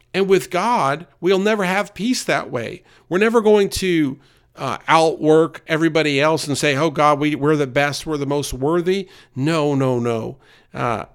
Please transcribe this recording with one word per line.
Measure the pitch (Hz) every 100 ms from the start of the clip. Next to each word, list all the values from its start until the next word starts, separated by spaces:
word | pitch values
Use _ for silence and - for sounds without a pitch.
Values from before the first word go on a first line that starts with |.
| _
And | 185 190
with | 190 -
God, | 175 214 233 139 147 175 _
we'll | 175 190
never | 202 220
have | 180 190 202
peace | - 226 240
that | - 151 -
way. | 131 110 - _ _ _
We're | 175
never | 220 233
going | 214 214 196
to, | - 190 165 143 135 _ _ _ -
uh, | 135 110 -
outwork | 160 160 - 156 156 160 - -
everybody | 160 165 160 151 139
else | 156 156 147
and | 135
say, | 147
"Oh, | 135 160
God, | 143 151 143
we, | 151
we're | 147 143 156
the | 139
best, | 131 143 139 160
we're | 151
the |
most | 139 143 139
worthy." | 127 139 175 175 196 190 - _ 123
No, | 143 165 147
no, | 139 131 123
no. | 120 113 120 131 _ _ _
Uh, | - 127 107 -